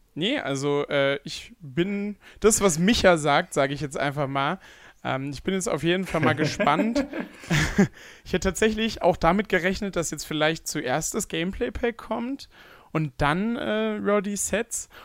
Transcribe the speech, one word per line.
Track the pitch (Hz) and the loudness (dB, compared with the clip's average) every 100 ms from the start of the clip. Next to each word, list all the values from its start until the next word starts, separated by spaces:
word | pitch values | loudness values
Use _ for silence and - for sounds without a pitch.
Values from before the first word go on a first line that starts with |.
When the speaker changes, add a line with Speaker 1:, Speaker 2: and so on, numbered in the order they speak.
| _ - | _ -4
Speaker 1:
Nee, | 196 285 | -2 -2
also, | - 139 143 143 - | -4 -4 -2 -2 0
äh, | 143 139 139 | 0 2 0
ich | - - - - | -6 -14 -14 -18
bin, | 143 131 185 202 202 202 - - | -8 -2 -2 -2 -4 -8 -16 2
das, | 208 226 | 4 6
was | 202 156 | 4 4
Micha | 180 233 190 170 | 4 6 6 6
sagt, | 147 143 180 | 4 2 2
sage | 151 139 | 2 2
ich | 143 | 0
jetzt | 147 147 | -6 -2
einfach | 139 139 135 | -2 -2 -2
mal. | 139 143 185 - - - - | 0 -2 -2 -10 -20 -20 -10
Ähm, | 127 131 139 | -4 -4 -4
ich | 135 | -6
bin | - | -2
jetzt | 190 175 | -2 -2
auf | 151 | -2
jeden | 165 180 185 | 0 0 0
Fall | 165 | 2
mal | 156 147 | 2 2
gespannt. | 151 - 202 156 220 277 277 | 0 0 2 2 2 0 -2
Speaker 2:
<laughs> | 320 - - - | -6 -10 -10 -2
Speaker 1:
<laughs> | 160 156 - 196 - - - | 0 2 2 2 2 -20 -20
Ich | - | -6
hätte | 185 196 | -2 -2
tatsächlich | 175 220 214 220 - | 0 0 2 -2 2
auch | 175 175 | 2 4
damit | 165 190 214 | 2 2 2
gerechnet, | 180 175 190 202 175 | 0 0 -2 -4 -4
dass | 160 | -4
jetzt | 151 - | -6 -6
vielleicht | 156 151 160 - | 0 0 0 -4
zuerst | 160 135 135 160 | -6 -2 -2 -2
das | 233 - | -4 -4
Gameplay-Pack | 165 175 - 247 - 240 233 | -4 -4 -4 -6 -2 -4 -4
kommt | - 233 240 277 - - - - - | -8 -6 -6 -8 -12 -20 -20 -20 -8
und | 160 151 - | -4 -4 -2
dann, | 147 165 220 233 | 0 0 -2 -2
äh, | - 214 220 214 | -2 -2 -2 -2
Roddy | 196 208 202 202 | 0 0 0 -4
Sets. | - 196 240 - - - | -4 -4 -4 -8 -10 -18